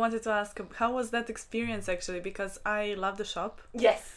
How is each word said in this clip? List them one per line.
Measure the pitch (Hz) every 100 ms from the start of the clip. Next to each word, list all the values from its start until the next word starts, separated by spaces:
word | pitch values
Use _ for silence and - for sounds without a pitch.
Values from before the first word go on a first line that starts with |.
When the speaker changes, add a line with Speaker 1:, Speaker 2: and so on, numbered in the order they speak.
Speaker 1:
wanted | 226 226 220
to | 214
ask, | 208 - 190 -
how | 233 254
was | 226 233
that | 233
experience | 226 - 226 233 214 190
actually? | 180 - 180 175
Because | 196 196 - 208 214
I | 208 196
love | 190 196
the | 202
shop. | - 196 - - 240 233
Speaker 2:
Yes. | - -